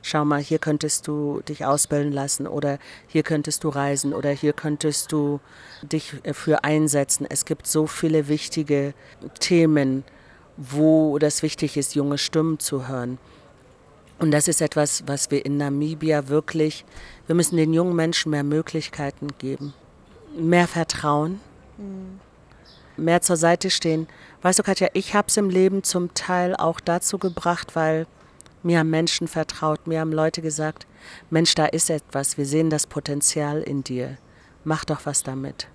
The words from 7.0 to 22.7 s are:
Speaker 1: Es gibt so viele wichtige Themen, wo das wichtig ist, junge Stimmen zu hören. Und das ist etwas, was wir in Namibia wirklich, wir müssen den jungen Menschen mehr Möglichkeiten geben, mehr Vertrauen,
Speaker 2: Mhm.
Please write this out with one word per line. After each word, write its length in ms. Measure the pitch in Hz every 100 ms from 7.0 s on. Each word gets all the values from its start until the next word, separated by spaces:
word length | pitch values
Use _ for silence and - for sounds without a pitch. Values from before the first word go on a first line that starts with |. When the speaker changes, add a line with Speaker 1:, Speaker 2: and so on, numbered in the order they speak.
| 139 - 143
Speaker 1:
Es 140 | 139
gibt 240 | - 156 -
so 200 | 156 156
viele 420 | - 165 160 143
wichtige 640 | 151 - - 147 143 143 - - - - -
Themen, 680 | - 170 160 151 135 131 135 - - - - -
wo 640 | 131 143 156 160 156 143
das 260 | 151 -
wichtig 320 | 156 - 151 147
ist, 180 | 135
junge 260 | 147 143 143
Stimmen 400 | - 160 160 156
zu 280 | - 139 127
hören. 300 | 131 123 127 - - - - - _ - - - -
Und 120 | 160
das 160 | 147 151
ist 140 | 156
etwas, 420 | 151 156 147 - -
was 220 | 139 -
wir 160 | 143 139
in 120 | 143
Namibia 720 | 143 139 151 156 156 147 135
wirklich, 560 | 151 - 160 156 - - - - - -
wir 100 | 170
müssen 220 | 165 170
den 160 | 156
jungen 240 | 160 180 170
Menschen 320 | 165 175 156
mehr 140 | 147
Möglichkeiten 840 | 143 151 165 160 - - 143 - 147 139
geben, 340 | 131 135 143 - - - - - - 233
mehr 300 | 160 175 175
Vertrauen, 720 | - 127 - 151 147 156 190 - - - -
Speaker 2:
Mhm. 420 | 202 190 190 190 - _ - - -